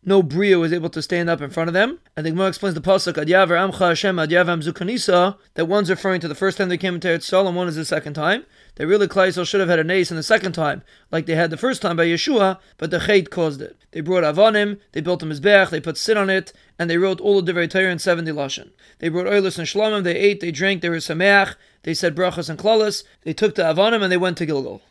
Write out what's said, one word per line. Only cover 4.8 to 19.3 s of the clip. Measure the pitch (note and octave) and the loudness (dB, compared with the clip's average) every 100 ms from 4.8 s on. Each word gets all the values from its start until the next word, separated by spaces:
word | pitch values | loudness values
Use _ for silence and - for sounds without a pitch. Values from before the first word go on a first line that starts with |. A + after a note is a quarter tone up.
| F#3 B3 - F3 F#3 G3 _ | -6 -2 2 4 4 -2 _
that | - | -6
one's | E3 G3+ F3+ | 0 0 0
referring | F#3 F#3+ F3+ | -2 -2 -2
to | D#3 | -4
the | |
first | D3+ F#3+ F3+ | -2 -2 -2
time | F#3 | -4
they | F3+ | -2
came | F#3 | -4
into | F3 F3+ | -4 -2
Eretz | E3 - | -2 0
Yisrael | F#3+ G3 | 2 2
and | |
one | F3 F3+ | 0 -4
is | D#3 | -6
the | |
second | D3+ D#3 D3+ | -4 -4 -6
time. | D3 D#3 A3+ - _ _ | -4 -2 -2 -6 _ _
That | - D3+ | -8 0
really | G#3 G3+ | 2 2
Klal | G3 F#3 | 2 2
Yisrael | F3+ E3+ | 0 -2
should | G3+ | 0
have | F3+ | 2
had | E3+ | 2
an | D#3 | 2
ace | F#3+ F3 | 0 0
in | E3 | -4
the | |
second | D3 - F#3 | 0 0 0
time, | E3 D3+ C#3 - _ _ | -4 -4 -4 -12 _ _
like | E3 D#3+ | -6 -2
they | |
had | E3 E3+ | -2 -2
the | D#3+ | -2
first | B3 B3+ | -4 -2
time | G3 | -2
by | E3+ | 0
Yeshua, | E3+ E3+ - B3+ F#3+ F#3 _ _ | 0 0 2 2 2 0 _ _
but | D#3+ | -4
the | E3+ | -2
Chait | D#3 G3+ D#3+ | 2 2 2
caused | - D#3+ C#3 | -2 -2 -4
it. | - - _ | -14 -16 _
They | E3 | -8
brought | D3+ F#3 | 0 0
Avanim, | D#3 D3+ A3 G#3+ G#3 G3+ _ | 2 4 4 4 -2 -6 _
they | D#3 | -8
built | D#3 F3+ | -4 -4
a | |
Mizbeach, | D#3+ D3 G3 G3+ F#3 | -4 -2 4 6 4
they | D#3 | -2
put | E3 D#3+ | -6 -6
Sin | - G#3+ | -2 0
on | G3 | 0
it, | F#3+ F#3+ _ _ - | -2 -4 _ _ -8
and | E3+ | -2
they | E3+ | 0
wrote | F#3+ F3+ | 0 0
all | G#3 G3+ | 2 2
the | F3 | 2
Divrei | F3 E3 | -2 0
Torah | F#3+ F#3+ | 0 0
in | F3 | 0
seventy | - E3+ E3 | 0 0 -2
Lashon. | D3 C#3 - - _ _ _ | -6 -6 -8 -14 _ _ _
They | E3 | -4
brought | E3+ | -2
Oilus | F#3 | 0